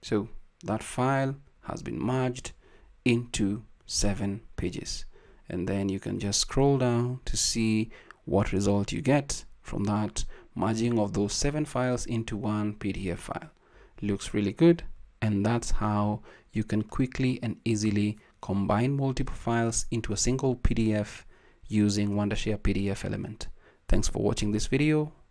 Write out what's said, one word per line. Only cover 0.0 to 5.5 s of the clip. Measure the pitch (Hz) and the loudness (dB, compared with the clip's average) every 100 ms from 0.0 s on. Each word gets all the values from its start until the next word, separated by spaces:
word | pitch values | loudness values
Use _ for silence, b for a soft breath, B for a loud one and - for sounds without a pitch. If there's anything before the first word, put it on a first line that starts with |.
So | - 107 104 - - _ | 0 -2 -2 -10 -16 _
that | - 110 | -6 -6
file | - - 127 135 135 139 - _ | -4 -2 0 2 0 -4 -12 _
has | - - | -10 -8
been | - 113 | -6 -4
merged | 101 131 127 180 - - b b b b | 0 0 0 -2 -10 -16 b b b b
into | - 117 120 - 101 104 - - | 2 2 0 -2 0 -2 -8 -20
seven | - - 104 98 101 98 - - | -8 0 2 2 -2 -4 -10 -6
pages, | 90 - - - - b b b | -6 -4 -8 -8 -10 b b b
and | - | -8